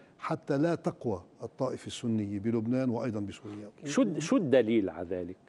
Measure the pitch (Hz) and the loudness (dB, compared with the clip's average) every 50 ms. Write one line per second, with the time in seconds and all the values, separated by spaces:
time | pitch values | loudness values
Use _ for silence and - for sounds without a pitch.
0 | - - _ _ - - 165 - - - 147 139 151 170 165 - - 175 - - | -20 -20 _ _ -4 -4 -4 -4 -2 -2 0 2 2 2 0 0 -2 -4 -4 -2
1 | - 123 101 87 - - - - 120 113 - - 139 127 - 110 - 107 - - | -4 -4 -4 -4 -6 -14 -16 -14 -14 -14 -6 -4 -4 -4 -4 -6 -8 -10 -10 -6
2 | - 117 113 110 104 101 104 101 98 117 117 117 110 117 127 127 131 127 110 117 | -2 0 0 0 0 -2 -4 -2 -2 0 0 0 0 0 0 0 0 0 0 -2
3 | 120 123 104 107 101 98 - - - 104 104 104 104 104 - - - 143 147 247 | -2 -4 -4 -4 -6 -6 -8 -12 -14 -14 -12 -12 -14 -16 -16 -12 -10 0 2 2
4 | 269 202 156 156 147 170 254 277 185 127 123 131 117 107 117 113 95 90 80 82 | 2 2 2 -2 0 2 2 2 4 6 6 6 6 6 4 4 4 2 -2 -6
5 | 90 85 95 90 87 87 92 - _ | -6 -6 -4 -6 -6 -8 -10 -14 _